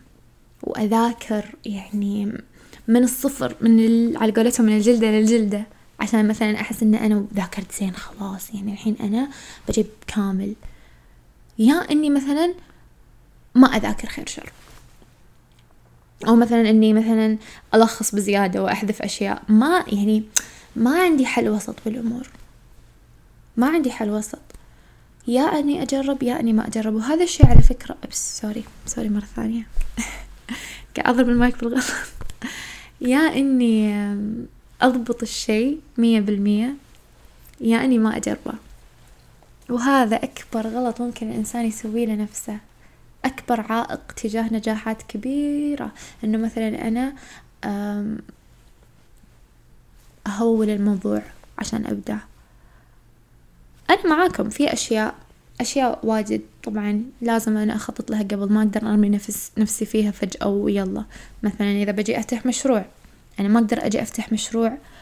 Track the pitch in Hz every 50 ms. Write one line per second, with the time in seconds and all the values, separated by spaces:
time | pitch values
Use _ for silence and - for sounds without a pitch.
0 | - _ _ _ _ _ _ _ _ _ _ _ - - - - 214 208 220 226
1 | 233 233 233 - - - 226 208 202 - - - - 226 202 196 190 - 208 208
2 | 202 202 202 208 202 208 - - - - - - - - - - - - 226 247
3 | 254 247 254 - - 277 277 - 262 247 - - 220 226 226 226 226 226 226 233
4 | 233 233 214 - 220 220 208 226 220 240 240 - 226 220 214 214 208 233 247 226
5 | 226 220 214 214 220 214 233 233 214 202 208 208 214 - - - _ _ _ -
6 | 214 208 - 214 214 208 214 - 226 214 208 208 208 - 220 - 220 214 214 226
7 | 226 214 214 208 202 - - 202 180 175 - 202 185 - - - 202 190 180 -
8 | - - - - 202 196 190 185 - - 220 202 196 208 202 202 - 220 214 -
9 | 226 202 208 233 269 285 269 - - - - - - - - 220 208 190 - -
10 | - - - 214 196 196 190 185 196 202 214 - - - - - - - - -
11 | - - - - _ _ _ _ - - - - 220 240 302 349 - - 294 302
12 | 311 294 285 285 269 277 285 302 330 349 359 - - - - - - - _ _
13 | - _ - - _ _ - - - - - 247 262 - - 220 208 208 208 -
14 | - 226 - - - - - - - - - - - - - - - - - -
15 | - - - _ - - - _ _ _ _ _ _ _ _ _ _ _ _ _
16 | _ _ _ - - 214 233 226 240 226 233 233 226 214 220 220 214 220 214 220
17 | 226 226 226 220 220 220 220 214 - - - - - - - 220 226 220 - -
18 | 220 - - 208 196 202 202 196 202 185 180 196 196 196 196 202 214 202 214 -
19 | - 202 - - 202 196 - - - - 214 214 254 302 349 359 - - 208 202
20 | 202 214 214 214 214 214 - - - - - - - - - 226 226 247 294 349
21 | 370 349 320 269 262 - - 247 233 214 214 208 - - 220 - - 220 214 254
22 | 226 226 233 247 262 - - - - - - - - - - - - - - _
23 | _ - - - - - _ - - - - 226 247 285 330 339 277 247 - -
24 | 220 208 208 214 214 - - - - - - - - - - - - - - -
25 | - - - - - - 240 247 - 440 349 302 285 285 285 - 277 233 269 269
26 | 269 269 277 269 262 240 247 - 233 226 220 214 - - 214 220 214 220 214 220
27 | 220 254 302 330 359 339 - - 294 - - - - - 247 - - - - -
28 | - - - - - - - - - 214 214 226 214 - - - - - - 240
29 | 226 214 202 208 208 - - 240 226 220 226 233 220 - - - - - - -
30 | 226 - - - - - - - - - 247 - - - - - - - - -
31 | - - 240 247 254 240 240 240 247 247 247 - 233 233 240 262 247 - - -
32 | - - - - - - - - - 254 - - - - - - - - - -
33 | 269 247 254 285 320 311 - 262 277 277 269 254 247 233 226 220 214 208 208 208
34 | 208 202 202 202 208 214 220 233 240 - - - _ _ - - - 262 254 254
35 | 226 233 233 - 233 220 - - - - 214 214 233 269 294 311 - - - -
36 | 233 233 226 214 202 208 208 196 202 208 208 208 220 254 285 285 - - - -
37 | - _ _ _ - - - - - - - - 254 226 226 226 - 269 254 226
38 | 220 220 - - - 214 214 - - - - 226 - - - - - - _ -
39 | - - - - - - - - _ - - _ _ - 240 240 240 277 277 269
40 | 247 214 220 - - 262 - - - - - 226 220 226 220 247 254 240 226 240
41 | 240 240 233 - 226 220 226 220 214 214 - 240 233 226 220 - - 214 214 233
42 | 240 220 214 208 214 208 - - - - 208 214 - _ _ _ - - _ _
43 | - - - _ - - 165 - - - 247 226 208 - 226 233 233 - - -
44 | - - - - - 220 208 226 226 226 226 220 208 220 220 214 - 226 220 220
45 | - - - 214 208 254 269 285 294 294 294 285 294 294 294 277 - 214 - -
46 | - - - - - 214 214 220 226 226 - 233 220 220 214 - - 226 226 240
47 | 254 269 269 269 - - - - - _ _ _ - 214 202 202 208 208 208 208
48 | 208 214 214 214 214 - - _ _ _ _ _ _ _ _ _ _ _ _ _
49 | _ _ - - - - _ _ _ _ _ _ _ _ - - - _ - -
50 | - - - _ - 208 196 202 233 233 226 220 220 208 214 202 202 208 208 185
51 | - 208 208 208 208 - - - - - - - 202 - 220 220 214 - - 202
52 | - - 214 214 - - - - _ _ _ _ - - - - _ _ _ _
53 | _ _ _ _ _ _ _ _ _ _ _ - - - - - - - 339 403
54 | - 349 311 311 370 359 - - - 214 - - 285 - - 226 - - 226 214
55 | 214 - - - - - _ _ _ _ - - 247 - - 277 262 240 - -
56 | - 220 220 220 208 214 220 214 - - _ _ - 226 208 214 208 208 208 208
57 | 233 262 - - 240 233 226 226 226 226 214 214 214 214 220 214 - - - -
58 | 214 - 220 214 208 196 208 196 202 196 214 214 214 214 196 214 220 - 208 214
59 | 208 202 208 202 - - 208 - - - - - 214 208 - - 214 202 - 220
60 | 214 208 202 - 208 190 - - - 208 202 202 208 214 202 202 196 185 196 214
61 | 214 - - - - - - - - 208 - - 208 202 202 202 208 202 196 202
62 | 208 214 233 226 214 - 247 226 - 254 233 - - 269 247 208 180 - - -
63 | - - - - _ _ - - 196 202 214 233 233 208 240 - - - 208 240
64 | 233 - - - 214 - 220 214 - - - 226 226 226 247 294 - - - -